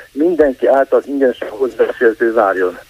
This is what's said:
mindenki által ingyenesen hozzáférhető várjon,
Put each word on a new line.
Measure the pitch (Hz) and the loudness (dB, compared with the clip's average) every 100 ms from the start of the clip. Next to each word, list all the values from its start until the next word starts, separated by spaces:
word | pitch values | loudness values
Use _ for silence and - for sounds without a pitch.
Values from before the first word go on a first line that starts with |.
| - | -14
mindenki | 135 165 170 147 127 - | -2 0 2 0 0 0
által | 131 135 127 - | 2 2 0 -2
ingyenesen | 139 135 117 - | -2 -2 -2 -8
hozzáférhető | 107 123 113 - - 120 107 120 | -4 -6 -2 -2 0 0 0 0
várjon, | 113 101 92 90 87 - | 2 0 0 -2 -4 -2